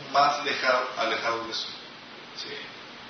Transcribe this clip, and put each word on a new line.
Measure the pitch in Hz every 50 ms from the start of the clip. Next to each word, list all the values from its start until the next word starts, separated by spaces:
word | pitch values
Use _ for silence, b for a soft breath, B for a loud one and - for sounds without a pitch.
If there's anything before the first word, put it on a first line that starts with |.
| 139 - 135
más | 139 143 139 - -
alejado, | 143 143 143 - - 127 127 123 - - - 117
alejado | 113 117 113 113 117 117 113 113 113
de | 113
eso. | 113 - - - - - - - - - - - - - - - - -
¿Sí? | - - - - - - - - - - - - - -